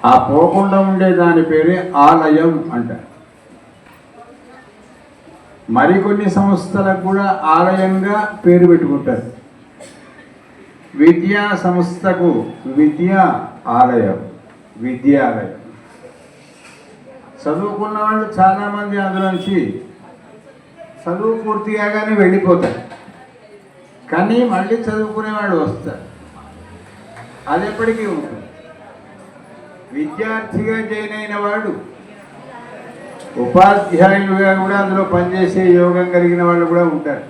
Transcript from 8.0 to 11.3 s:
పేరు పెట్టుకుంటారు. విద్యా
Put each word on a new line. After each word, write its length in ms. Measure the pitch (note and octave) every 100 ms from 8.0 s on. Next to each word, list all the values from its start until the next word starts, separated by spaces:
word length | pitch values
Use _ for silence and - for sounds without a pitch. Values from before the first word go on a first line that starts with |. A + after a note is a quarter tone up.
| G3 G#3 G#3 -
పేరు 220 | F3 F3 F3
పెట్టుకుంటారు. 540 | E3+ C#3 C#3 C3+ A#2 - - - - - - - - - - - - - - - - - C3+
విద్యా 440 | D#3 E3+ F#3